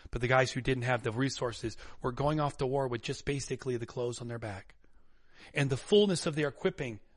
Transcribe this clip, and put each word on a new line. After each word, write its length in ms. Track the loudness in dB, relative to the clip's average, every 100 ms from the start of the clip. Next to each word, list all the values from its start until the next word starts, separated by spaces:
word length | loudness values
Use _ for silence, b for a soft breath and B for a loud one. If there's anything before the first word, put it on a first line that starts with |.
| b
But 100 | -2
the 60 | 4
guys 240 | 4 4
who 100 | 2
didn't 220 | 0 0
have 200 | 0 0
the 80 | 0
resources 680 | 0 0 0 -4 -2 -6 -8 B B
were 100 | -4
going 280 | 0 2 2
off 180 | 0 0
to 80 | 0
war 220 | 0 0
with 140 | -2
just 240 | -4 -6 -4
basically 520 | -4 -4 -6 -4 -4
the 80 | -4
clothes 360 | -4 -4 -4
on 60 | -8
their 120 | -8
back. 360 | -8 -10 -12 -20 -20 b b b b b b
And 160 | -2 0
the 80 | 0
fullness 480 | 6 6 8 4 0
of 100 | 0
their 120 | 0
equipping, 520 | 0 -2 0 -4 -8 -14